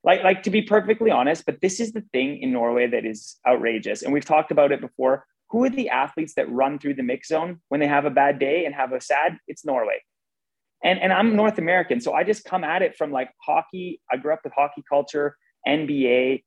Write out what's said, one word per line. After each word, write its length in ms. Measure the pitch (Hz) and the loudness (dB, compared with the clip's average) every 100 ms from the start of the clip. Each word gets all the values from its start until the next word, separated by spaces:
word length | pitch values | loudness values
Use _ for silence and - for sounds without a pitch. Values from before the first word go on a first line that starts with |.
Like, 180 | - 190 | 4 4
like, 200 | 185 190 | 4 2
to 60 | 208 | 0
be 140 | 208 | 0
perfectly 480 | 214 208 196 220 147 | 2 2 2 2 2
honest, 340 | 131 135 165 - | 2 2 0 -4
but 160 | 139 | -2
this 180 | 185 185 | -4 -2
is 140 | 226 | -6
the 100 | 226 - | -6 -6
thing 300 | 127 135 143 | -4 -2 -4
in 100 | 131 | -4
Norway 360 | 123 117 120 123 | 0 0 2 0
that 180 | 117 113 | 0 -4
is 320 | 107 - - 123 | -10 -14 -4 2
outrageous. 540 | 123 117 113 101 104 | 2 2 -2 -4 -6
And 100 | - | -2
we've 140 | 143 - | -2 2
talked 260 | 151 156 | 2 4
about 220 | 151 143 | 2 4
it 80 | 143 | 2
before. 440 | 127 - 127 139 _ _ _ | -4 -2 0 0 _ _ _
Who 120 | 226 | 0
are 60 | 254 | 0
the 220 | 269 233 | 0 -2
athletes 420 | 123 147 - 156 - | -2 -2 -4 -6 -4
that 160 | - | -2
run 260 | 123 135 147 | 0 0 0
through 180 | 143 131 | -6 -4
the 80 | |
mix 260 | 123 127 - | -4 -4 -2
zone 320 | 160 170 170 _ | -4 -4 -10 _
when 100 | 143 | -2
they 80 | 143 | 2
have 160 | 143 | 2
a 60 | 143 | 2
bad 280 | 131 139 139 | 2 2 2
day 280 | 139 165 160 | 0 0 -2
and 100 | 139 | -4
have 160 | 127 | -4
a 80 | 127 | -4
sad? 380 | - 143 165 160 - | -2 0 0 -4 -16
It's 160 | - | -12
Norway. 380 | 151 131 107 98 _ _ _ _ _ _ _ _ | -4 -2 -2 -4 _ _ _ _ _ _ _ _
And, 160 | - 185 | 0 2
and 120 | 185 | 2
I'm 240 | 185 226 214 | 2 2 4
North 220 | 214 214 | 2 0
American, 420 | 165 180 175 123 | 0 0 0 -2
so 140 | 156 | 0
I 100 | 139 | -2
just 220 | 180 214 - | 0 -2 -2
come 180 | 180 | -4
at 180 | 156 175 | -2 -2
it 140 | 175 - | -2 -2
from, 160 | 151 | -4
like, 200 | 135 131 _ | -4 -6 _
hockey. 580 | - 147 - 185 180 - _ | -2 -2 -2 -12 -12 -12 _
I 60 | 131 | -4
grew 160 | 143 | -2
up 80 | 160 147 | -4 -4
with 80 | |
hockey 280 | - 147 147 - | -2 -2 -4 -2
culture, 480 | 143 143 151 147 _ _ _ - | -2 0 -4 -4 _ _ _ 0
N 180 | 151 147 | 0 0
B 220 | 143 127 | 0 4
A. 360 | 123 127 131 | 4 2 -2